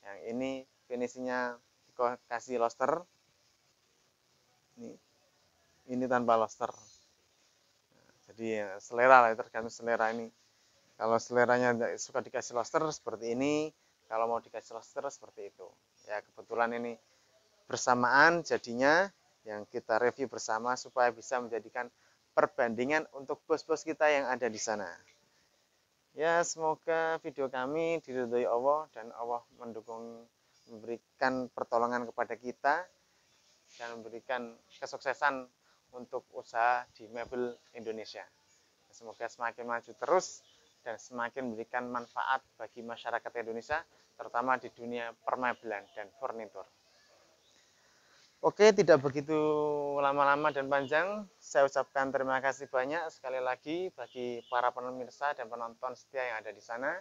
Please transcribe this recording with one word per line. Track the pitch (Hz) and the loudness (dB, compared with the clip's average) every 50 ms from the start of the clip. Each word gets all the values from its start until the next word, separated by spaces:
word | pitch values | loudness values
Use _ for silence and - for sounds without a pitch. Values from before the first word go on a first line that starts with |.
| _ | _
Yang | 101 101 98 - 110 | -16 -16 -12 -10 -8
ini | 117 123 131 135 135 131 131 _ _ _ _ _ 127 | -6 -4 -4 -4 -6 -8 -10 _ _ _ _ _ -6
finishingnya | 123 123 120 - 127 127 127 123 127 123 123 120 120 _ _ _ _ _ _ _ | -4 -4 -6 -6 -8 -6 -4 -2 -2 -2 -2 -6 -8 _ _ _ _ _ _ _
dikasih | - 127 120 123 120 _ _ 120 117 - - 127 120 | 0 0 0 0 -2 _ _ -8 -8 -6 -4 0 2
luster. | 117 117 - _ 131 131 147 170 180 _ _ _ _ _ _ _ _ _ _ _ _ _ _ _ _ _ _ _ _ _ _ _ _ _ _ _ _ _ _ _ _ _ _ | 2 0 0 _ 0 0 0 0 -4 _ _ _ _ _ _ _ _ _ _ _ _ _ _ _ _ _ _ _ _ _ _ _ _ _ _ _ _ _ _ _ _ _ _
Ini, | - - - - - _ _ _ _ _ _ _ _ _ _ _ _ _ _ _ _ _ - 127 | -18 -16 -16 -16 -18 _ _ _ _ _ _ _ _ _ _ _ _ _ _ _ _ _ -6 -4
ini | 123 127 | -2 0
tanpa | 123 127 123 120 117 117 | 2 2 2 4 6 6
luster. | 113 110 107 - - 120 110 - - - - - - _ _ _ _ _ _ _ _ _ _ _ _ _ _ _ _ _ _ _ | 4 4 2 -2 -6 -6 -6 -6 -8 -18 -20 -20 -20 _ _ _ _ _ _ _ _ _ _ _ _ _ _ _ _ _ _ _
Nah, | _ _ _ - _ _ - | _ _ _ -20 _ _ -20
jadi | 98 107 113 113 110 107 | -12 -8 -4 -2 -2 -2
ya, | 104 101 95 | -4 -6 -8
selera | 101 - - 123 117 120 131 131 127 120 | -12 -12 -6 2 6 10 12 12 12 12
lah, | 113 113 | 8 4
tergantung | 110 120 - _ 117 113 117 - | 0 -4 -8 _ -8 -8 -6 -10
selera | - 117 117 117 110 113 110 113 | -8 -2 -2 0 2 2 2 0
ini. | 117 117 113 _ _ _ _ _ _ _ _ _ _ _ _ _ | -2 -6 -10 _ _ _ _ _ _ _ _ _ _ _ _ _
Kalau | _ 107 110 113 113 | _ 0 2 2 2
seleranya | - - 123 123 123 120 123 123 123 123 120 | 2 2 4 4 6 6 6 4 4 2 2
nggak | 117 117 98 85 110 | 2 0 -2 -2 -4
suka | - - 127 131 113 | -8 -6 -6 -6 -6
dikasih | 117 - 127 117 - 127 | -4 -6 -8 -8 -4 -4
luster | 120 113 - - 165 160 156 | -4 -4 0 0 -2 0 0
seperti | 147 - _ - 107 107 117 117 117 | -4 -6 _ 0 0 0 0 -4 -2
ini, | 123 135 143 147 151 151 156 151 _ _ _ _ _ _ | 0 2 2 2 0 -2 -4 -8 _ _ _ _ _ _
kalau | _ 110 110 117 117 | _ -2 0 0 2
mau | 117 113 | 0 -2
dikasih | 113 120 - 113 107 - 117 113 | -4 -6 -14 -14 -14 -10 -14 -14
luster | 110 - - 143 131 139 - | -14 -10 -10 -8 -8 -8 -8
seperti | - - - _ - 104 101 | -10 -20 -20 _ -14 -14 -14
itu. | _ _ 95 90 - _ _ _ _ _ _ | _ _ -20 -20 -20 _ _ _ _ _ _
Ya, | - 104 104 - | -8 -8 -8 -8
kebetulan | _ _ - 92 _ 117 110 117 117 120 | _ _ -20 -12 _ -2 0 0 0 0
ini | 117 120 120 117 113 _ _ _ _ _ _ _ _ _ _ _ _ _ | -4 -6 -6 -8 -10 _ _ _ _ _ _ _ _ _ _ _ _ _
bersamaan | _ - 120 - - 123 123 123 120 123 139 147 165 170 175 156 | _ -6 -4 2 2 4 4 4 4 6 8 8 8 6 4 0
jadinya | - 127 110 - 123 117 120 131 139 151 170 190 196 - _ _ _ _ _ _ | -2 -2 -2 -2 -4 -2 2 4 6 6 6 4 0 -2 _ _ _ _ _ _
yang | 110 104 104 104 | -12 -10 -10 -10
kita | - - 123 117 - 113 110 | -8 -10 -10 -2 0 0 2
review | 120 123 117 - 135 120 | 2 2 0 0 -6 -6
bersama | - 113 - - 113 110 113 123 127 123 | -6 -10 -6 -4 -4 -2 0 -2 -4 -4
supaya | - 131 _ 131 123 120 | -6 -8 _ 2 2 2
bisa | 113 113 107 - 135 123 123 | 2 -2 -8 -4 -4 -4 -4
menjadikan | 113 117 113 107 113 _ 127 120 120 _ _ _ _ _ _ _ _ | -4 -6 -6 -8 -6 _ -8 -8 -8 _ _ _ _ _ _ _ _
perbandingan | _ - 151 143 - - 127 120 113 107 123 131 151 156 156 - | _ 2 2 2 2 0 0 0 2 0 0 2 2 0 0 -2
untuk | - 135 139 131 151 - _ _ | -12 -16 -8 -8 -8 -8 _ _
bos-bos | 160 147 - - 160 151 - | -2 -2 0 -2 -4 -2 -2
kita | 160 160 - 160 | -6 -2 2 4
yang | 151 151 143 139 120 | 4 4 4 2 0
ada | 127 120 127 | -2 0 0
di | 117 107 107 | -2 -2 -2
sana. | - - 110 104 98 87 87 87 - _ _ _ _ _ _ _ _ _ _ _ _ _ _ _ _ _ _ _ _ _ _ | -4 -4 -4 -4 -4 -8 -10 -14 -20 _ _ _ _ _ _ _ _ _ _ _ _ _ _ _ _ _ _ _ _ _ _
Ya, | 131 147 165 170 170 175 | -2 0 2 2 2 2
semoga | 165 - 160 160 156 156 147 _ - 165 165 165 160 160 160 | 0 -2 -2 0 -2 -2 -2 _ -2 -2 0 0 0 -2 -4
video | _ 165 135 - 139 131 | _ -8 -6 -4 -4 -4
kami | 127 131 127 131 147 160 165 165 165 160 - | -2 -4 -4 -2 -2 -2 -2 -2 -2 -4 -4
diridhoi | - 127 127 127 117 117 120 123 | -6 -4 -4 -4 0 0 0 2
Allah | 95 110 120 123 135 147 151 156 156 _ | 2 0 2 2 2 2 2 0 -6 _
dan | 120 110 117 117 - | -16 -16 -14 -12 -10
Allah | 117 117 120 120 117 _ 131 120 | -6 -4 -4 -6 -6 _ _ -16
mendukung, | 120 117 110 110 107 110 113 113 117 117 117 117 117 117 _ _ _ _ _ _ _ - | -14 -12 -12 -12 -12 -12 -14 -12 -12 -14 -16 -18 -20 _ _ _ _ _ _ _ _ -20
memberikan | 117 110 107 110 120 110 _ _ _ _ 139 131 131 127 127 120 | -20 -16 -10 -10 -10 -10 _ _ _ _ -2 0 0 -2 -4 -6
pertolongan | _ - 123 - - 117 117 120 123 123 123 | _ -8 -6 0 2 2 2 2 0 -2 -4
kepada | 113 - - 117 107 120 107 | -4 -4 -4 -4 -4 -4 -8
kita | - 123 120 _ _ 139 147 165 180 - _ _ _ _ _ _ _ _ _ _ _ _ _ _ _ _ - | -8 -10 -10 _ _ 2 2 2 -2 -8 _ _ _ _ _ _ _ _ _ _ _ _ _ _ _ _ -18
dan | - 120 117 117 117 | -14 -12 -10 -10 -10
memberikan | 110 113 110 117 110 _ 131 123 120 117 113 117 _ _ - - | -12 -14 -14 -16 -6 _ -4 -4 -4 -6 -12 -18 _ _ -16 -12
kesuksesan | - 131 - 131 - 139 127 - 151 143 139 131 127 127 _ _ _ _ _ _ _ _ | -12 -10 -10 -8 -4 -4 -4 0 0 0 0 0 -8 -12 _ _ _ _ _ _ _ _
untuk | - 123 123 - - 127 - _ - 127 | -16 -16 -14 -8 -8 -10 -10 _ -16 -16
usaha | 120 - - 117 113 120 123 123 123 120 _ | -16 -6 0 2 2 4 2 0 -2 -8 _
di | - 120 104 | -20 -20 -14
Mebel | 110 120 117 104 135 123 123 120 120 117 _ _ _ | -10 -10 -10 -6 -4 -4 -4 -4 -6 -10 _ _ _
Indonesia. | 120 113 113 110 110 107 - - 107 92 - _ _ _ _ _ _ _ _ _ _ _ _ _ | -12 -8 -8 -8 -8 -10 -12 -12 -14 -16 -16 _ _ _ _ _ _ _ _ _ _ _ _ _
Semoga | - 120 110 104 - 120 | -20 -18 -18 -12 -10 -10
semakin | 113 - - 123 117 117 - 120 | -10 -8 -6 -6 -6 -6 -6 -8
maju | 120 120 117 113 - 113 _ | -6 -6 -6 -6 -8 -12 _
terus | - 123 160 185 180 - - - _ _ _ _ _ _ _ _ _ | -2 2 2 2 0 -2 -12 -16 _ _ _ _ _ _ _ _ _
dan | 123 113 104 | -12 -12 -12
semakin | - - 127 123 117 117 - 135 131 123 | -12 -14 -8 -6 -6 -6 -6 -6 -6 -6
memberikan | 110 107 117 _ - 123 123 123 | -6 -8 -10 _ -8 -8 -6 -6
manfaat | 123 123 120 117 - 123 98 - 131 131 _ _ _ _ | -6 -8 -8 -8 -8 -6 -2 -2 -2 -2 _ _ _ _
bagi | 117 107 _ - 113 | -16 -14 _ -14 -12
masyarakat | 117 117 113 - 117 117 113 _ 117 - 120 113 | -12 -12 -10 -8 -6 -6 -6 _ -6 -8 -6 -6
Indonesia, | 113 113 117 113 - 147 156 170 _ _ _ _ _ _ _ | -6 -6 -10 -6 -6 -6 -6 -6 _ _ _ _ _ _ _
terutama | 117 113 - 120 120 131 131 123 | -16 -6 -4 -2 0 0 0 0
di | - 120 | -2 -8
dunia | - - 120 117 120 120 117 117 113 _ _ | -16 -12 -10 -8 -8 -6 -8 -8 -10 _ _
permebelan | - 131 123 127 123 117 - - 117 107 101 101 98 _ | -4 -2 0 0 -2 -2 -2 -4 -8 -8 -8 -8 -12 _
dan | - 104 98 _ - | -14 -14 -14 _ -10
furnitur. | 135 127 117 117 113 101 _ 98 92 - _ _ _ _ _ _ _ _ _ _ _ _ _ _ _ _ _ _ _ _ _ _ _ _ _ _ _ _ _ _ _ _ _ _ - | -8 -8 -8 -8 -10 -12 _ -16 -18 -18 _ _ _ _ _ _ _ _ _ _ _ _ _ _ _ _ _ _ _ _ _ _ _ _ _ _ _ _ _ _ _ _ _ _ 0
Oke, | 160 - - 202 214 214 | 0 4 8 8 8 10
tidak | 202 196 156 165 147 | 8 8 8 8 8
begitu | 131 143 127 147 143 143 156 156 151 156 151 151 151 151 147 147 143 143 143 143 143 | 8 2 -2 -2 -2 0 2 2 4 4 4 2 2 0 0 -2 -2 -2 0 2 2
lama-lama | 139 139 143 143 139 143 143 151 151 | 2 4 4 6 6 6 4 4 2
dan | 143 143 135 | 0 0 -2
panjang, | 135 139 139 139 127 147 151 170 190 208 214 208 190 _ _ | 0 0 0 0 2 0 0 0 0 -2 -6 -8 -12 _ _
saya | - - - 151 139 139 | -16 -2 4 4 4 4
ucapkan | - 139 131 - _ 139 135 135 | 4 0 -2 0 _ -2 0 0
terima | 131 135 131 131 131 131 127 | 0 -2 0 2 0 2 2
kasih | 135 127 - 139 | 0 -2 -2 -8
banyak | 127 - 131 127 139 151 170 165 160 - | -4 -2 0 0 0 -2 -4 -4 -6 -8
sekali | - _ 131 131 131 | -10 _ -6 -4 -2
lagi | 127 127 127 123 _ 147 156 170 185 185 - | -2 -2 -2 -4 _ -8 -6 -4 -6 -6 -8
bagi | - 123 117 - 127 123 123 120 120 117 - | -10 -14 -12 -8 -6 -6 -6 -6 -8 -8 -2
para | - 120 120 123 120 | 0 2 2 2 0
pemirsa | 127 123 127 127 127 127 117 - - 143 143 147 143 | 0 -8 -8 -8 -8 -10 -12 -10 -4 -4 -4 -2 -4
dan | 123 | -6
penonton | 110 120 117 117 117 117 117 - 127 123 | -10 -8 -8 -8 -10 -10 _ -10 -10 -10
setia | - - _ - 135 127 | -10 -16 _ -6 -6 -4
yang | 123 113 110 104 | -4 -4 -6 -8
ada | 110 | -10
di | 104 104 | -14 -14
sana. | 104 - 117 117 131 143 165 185 | -12 -10 -8 -6 -4 -6 -6 -6